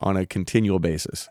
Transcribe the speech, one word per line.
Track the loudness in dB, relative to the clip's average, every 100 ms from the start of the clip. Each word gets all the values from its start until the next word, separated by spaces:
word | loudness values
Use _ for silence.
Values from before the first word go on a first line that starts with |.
on | 0 0
a | 0
continual | -4 0 2 4 2
basis. | 2 -2 -6 -10 -14